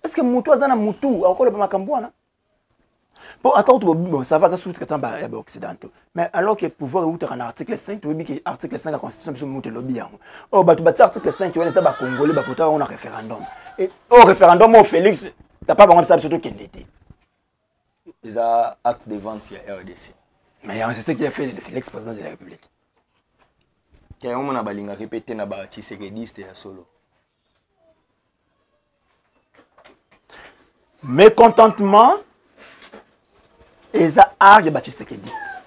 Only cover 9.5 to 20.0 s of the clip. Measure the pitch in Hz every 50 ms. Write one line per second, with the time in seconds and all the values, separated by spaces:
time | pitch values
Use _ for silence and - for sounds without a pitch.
9.5 | 135 135 123 123 113 117 123 131 131 117 104 - - - _ - - - - _
10.5 | - 202 175 165 165 156 165 170 156 - 254 - - 226 - 156 143 - 196 180
11.5 | 151 165 170 170 135 185 175 151 127 - 131 127 127 120 143 151 160 147 127 123
12.5 | 131 - 165 160 156 151 139 - 113 - - - - - 110 110 113 - - -
13.5 | - - - - - - 185 190 - _ _ _ 240 240 226 185 190 - 190 175
14.5 | 175 180 220 226 226 220 208 - - - 175 202 202 147 - 170 - _ - _
15.5 | _ _ - - 156 - 208 196 170 175 160 131 180 160 156 156 156 170 - 135
16.5 | 104 101 101 - - - - _ _ _ _ _ - _ _ _ _ _ _ _
17.5 | _ _ _ _ _ _ _ _ _ _ _ - - _ _ 110 107 117 117 117
18.5 | 117 117 117 127 - _ _ 123 117 - - 113 107 104 95 107 110 107 - -
19.5 | 98 - - 107 101 95 92 95 90 87